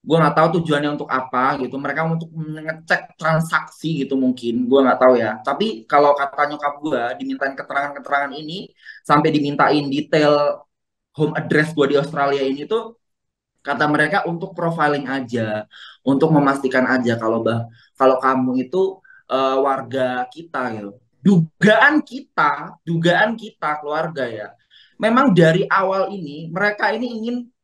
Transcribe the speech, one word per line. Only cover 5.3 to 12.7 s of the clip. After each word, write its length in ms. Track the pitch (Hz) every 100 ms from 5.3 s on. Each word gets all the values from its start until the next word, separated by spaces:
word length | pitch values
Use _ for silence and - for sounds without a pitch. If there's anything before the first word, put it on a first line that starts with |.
| 107
Tapi 400 | - 139 220 113
kalau 320 | - 143 143 143
kata 320 | 139 147 147
nyokap 320 | 147 147 143
gue, 220 | 151 - 120 127
dimintain 320 | 135 135 135
keterangan-keterangan 800 | 135 - 135 143 143 127 143 143
ini, 400 | 139 156 175 - _ - -
sampai 240 | - 147 156
dimintain 640 | 147 143 143 139 151 139
detail 720 | 139 151 160 147 147 147 - - _ _ _ _ -
home 160 | 151 156
address 400 | - 147 160 -
gue 160 | 143
di 40 | 143
Australia 400 | - - 139 139
ini 240 | 135 139
tuh, 320 | 147